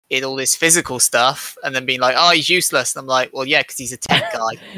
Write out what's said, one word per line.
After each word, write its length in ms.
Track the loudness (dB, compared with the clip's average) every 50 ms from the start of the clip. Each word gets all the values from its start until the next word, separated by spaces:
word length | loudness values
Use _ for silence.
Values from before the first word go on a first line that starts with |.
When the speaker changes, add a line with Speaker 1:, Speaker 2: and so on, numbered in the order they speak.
| _ -6
Speaker 1:
in 160 | -4 -4 -4
all 120 | -4 -4
this 180 | -4 -2 -2 -2
physical 420 | 0 2 2 2 2 0 -2 -2 -2
stuff 580 | -2 0 2 2 2 2 0 -2 -8 -14 -14 -10 -8
and 100 | -6 -2
then 100 | 0 2
being 160 | 2 2 2
like, 140 | 2 2 4
"Oh, 140 | 4 4 4
he's 180 | 4 4 2 2
useless." 460 | 2 0 2 0 0 0 0 -2 -4
And 60 | -8
I'm 40 | -4
like, 240 | 0 0 0 0 -2 -4
"Well, 100 | -6 -2
yeah, 180 | 0 0 0
'cause 140 | 0 -2 -6
he's 160 | -12 -10 -10
a 60 | -10 -8
tech 340 | -2 0 0 0 0 -2
Speaker 2:
<laughs> 0 |
Speaker 1:
guy." 220 | -4 -4 -4 -4 -6 -8 -12 -16 -8